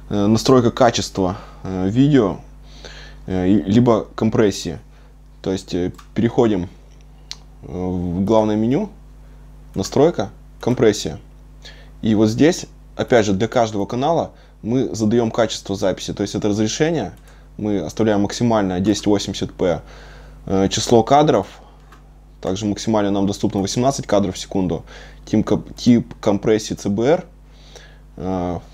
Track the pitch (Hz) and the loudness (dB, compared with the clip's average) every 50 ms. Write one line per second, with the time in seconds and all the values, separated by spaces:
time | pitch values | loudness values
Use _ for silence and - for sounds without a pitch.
0 | - - - 104 101 104 113 110 - - 131 127 117 117 - - 131 120 - - | -12 -6 -2 0 2 2 2 2 4 4 4 6 4 2 2 4 2 2 2 0
1 | - - - 98 92 90 98 - - - - - - 98 92 92 92 95 110 123 | -4 -4 -2 -2 -2 -2 -2 -6 -10 -18 -20 -16 -10 -8 -4 -2 -2 0 2 2
2 | 139 143 147 131 107 90 78 - - - - - - - - - - - - - | 4 4 6 4 4 2 0 -4 -10 -18 -20 -20 -20 -20 -20 -20 -20 -20 -18 -18
3 | - - - - - - 92 92 90 90 101 101 73 95 101 120 123 123 113 98 | -20 -20 -20 -18 -10 -6 -4 -2 2 2 2 2 2 2 2 4 4 4 4 2
4 | - - - - 110 110 107 117 110 98 92 - - 90 76 - - - - - | 0 -4 -6 -2 -2 0 2 2 2 2 0 -2 -6 -8 -10 -10 -14 -20 -20 -20
5 | - - - - - - - - - 95 95 95 - - - 87 90 85 - - | -20 -20 -20 -20 -20 -20 -20 -10 -6 -4 -4 -4 -6 -6 -6 -4 -4 -4 -6 -10
6 | - - - - 110 113 - - 120 110 104 92 87 98 - - - - - - | -18 -8 -4 -2 0 0 2 2 2 2 2 0 -2 -6 -10 -18 -20 -20 -20 -20
7 | - - - - - - - - - - - - - - 76 90 90 92 90 90 | -20 -20 -20 -20 -20 -20 -20 -20 -20 -20 -20 -20 -16 -12 -10 -6 -6 -4 -4 -4
8 | 87 90 85 92 98 98 110 110 110 107 107 107 110 117 131 175 214 196 - - | -4 -4 -2 -2 0 2 4 4 4 4 2 0 0 0 0 0 -2 -4 -10 -16
9 | - - - - - - - - - - - - - - - 95 98 - - 123 | -20 -20 -20 -20 -20 -20 -20 -20 -20 -20 -20 -20 -20 -10 -8 -6 -6 -2 2 4
10 | 143 170 170 - 98 104 - - - - - - - 113 127 123 120 110 101 - | 4 4 2 0 -6 -8 -8 -16 -20 -20 -20 -6 -2 -2 0 4 4 2 2 2
11 | - 80 73 - - - - - - - - - - - - - - - - - | -4 -8 -8 -10 -14 -20 -20 -20 -20 -20 -20 -20 -20 -20 -20 -20 -20 -20 -18 -6
12 | - 113 110 101 110 107 113 127 135 165 180 - - - - - - - - - | -2 0 2 4 4 2 4 4 4 4 2 0 -6 -14 -18 -20 -20 -20 -10 -8
13 | 107 - 127 117 101 104 98 95 113 110 - 127 117 110 107 98 98 98 123 120 | -2 2 2 2 4 2 0 -2 -2 -2 0 0 0 0 -2 -4 -6 -4 -4 -4
14 | 135 156 170 147 98 92 - - - - - - - 104 120 135 117 69 78 107 | -2 0 0 0 -2 -4 -8 -16 -20 -20 -20 -12 -6 -2 -2 0 -2 -2 -2 -2
15 | 113 107 113 120 117 113 113 - 113 110 - - - - 98 98 104 92 90 - | 0 2 2 2 2 0 0 0 -2 -2 -2 -8 -8 -8 -6 -2 -2 -2 -2 -2
16 | - - 82 - 101 101 - 101 - 104 101 107 110 110 - - 151 165 170 147 | -6 -10 -6 -6 -6 -4 -4 -4 -2 -2 0 0 -2 -2 0 -2 -2 0 0 -2
17 | 101 85 - - - - - - - - - - 104 107 104 95 78 76 - - | -4 -6 -10 -14 -20 -20 -20 -20 -20 -20 -12 -8 -4 -4 -2 -2 -4 -6 -4 0
18 | 107 110 104 101 101 98 - - 127 117 113 107 98 92 92 90 95 107 101 - | 0 2 2 2 0 -2 -2 -2 0 0 2 2 0 0 -2 0 0 0 0 0
19 | - 101 104 98 - - 95 - - - - - 95 90 80 71 - - - - | 2 0 0 0 0 -4 -6 -6 -8 -8 -4 -2 0 0 0 -2 -4 -12 -20 -20
20 | - - - - - - - - - - 98 95 98 95 - 110 - - 120 113 | -20 -20 -20 -20 -20 -20 -20 -18 -8 -4 0 0 0 0 0 -2 0 4 4 4
21 | 107 - 139 143 151 147 131 104 92 - - - - - - - - - - - | 4 6 4 4 4 4 4 2 0 -2 -8 -18 -20 -20 -20 -20 -20 -20 -20 -20
22 | - - - - - - - - - 87 95 98 110 104 98 - - 117 110 107 | -20 -20 -20 -20 -20 -20 -20 -10 -8 -6 -6 -4 -4 -4 -4 -4 -2 -2 0 0
23 | 101 101 101 101 98 98 101 - - 101 - 101 95 95 - 123 120 135 135 - | 0 0 0 0 0 -2 -2 -2 -4 -2 -2 -2 -4 -2 -2 0 0 0 0 -2
24 | - - 101 101 101 92 92 - - - - 101 92 85 82 76 - - - - | -4 0 0 0 0 0 -4 -8 -12 -6 -4 -4 -2 -2 -4 -6 -8 -12 -18 -20
25 | - - - - - - - 110 98 - 107 85 - - - - - 127 120 113 | -20 -20 -20 -20 -6 -2 0 0 2 0 -2 -2 -2 -8 -14 -2 2 4 4 4
26 | - - - - - 110 101 98 - 104 110 104 - - 95 - - 104 101 110 | 2 -2 -8 -4 -2 0 0 0 2 2 0 0 0 -4 -8 -6 -4 -4 -2 0
27 | 117 139 165 185 - - - - - - - - - - - - - - - - | 2 2 2 0 0 -8 -18 -20 -20 -20 -20 -20 -20 -20 -20 -20 -20 -20 -20 -20
28 | - - - - 85 92 95 92 87 90 85 85 - - | -20 -20 -16 -10 -6 -6 -4 -4 -4 -4 -6 -8 -10 -14